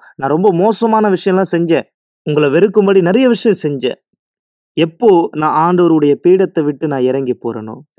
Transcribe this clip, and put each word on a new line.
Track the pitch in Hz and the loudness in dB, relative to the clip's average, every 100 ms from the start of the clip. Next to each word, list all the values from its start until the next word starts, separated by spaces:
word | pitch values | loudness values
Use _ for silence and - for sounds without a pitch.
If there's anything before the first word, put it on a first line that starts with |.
| - - | -16 -10
நான் | 135 | -4
ரொம்ப | 156 202 | 0 0
மோசமான | 170 208 214 226 220 208 | 0 0 0 -2 0 0
விஷயம்லாம் | 185 196 190 190 | -2 0 -2 0
செஞ்சேன், | 170 170 156 - _ _ _ | -2 0 -2 -4 _ _ _
உங்களை | - 147 143 | -6 0 0
வெறுக்கும்படி | 151 202 208 196 196 | 2 2 2 2 2
நிறைய | 170 214 262 | 2 2 2
விஷயம் | 233 233 185 | 0 0 -2
செஞ்சேன். | 151 139 123 - _ _ _ _ _ _ _ | -4 -6 -6 -8 _ _ _ _ _ _ _
எப்போ | - 160 160 233 175 165 151 | -4 -4 0 2 4 2 -2
நான் | 156 151 165 | -2 0 0
ஆண்டவருடைய | 180 170 160 147 | 2 2 2 2
பீடத்தை | 139 175 185 185 - | 2 2 2 0 -2
விட்டு | 147 139 160 | -4 -4 -6
நான் | 139 | -2
இறங்கி | 127 135 131 117 | -2 -2 -4 -6
போறேனோ, | 120 110 110 123 147 | -8 -10 -12 -16 -20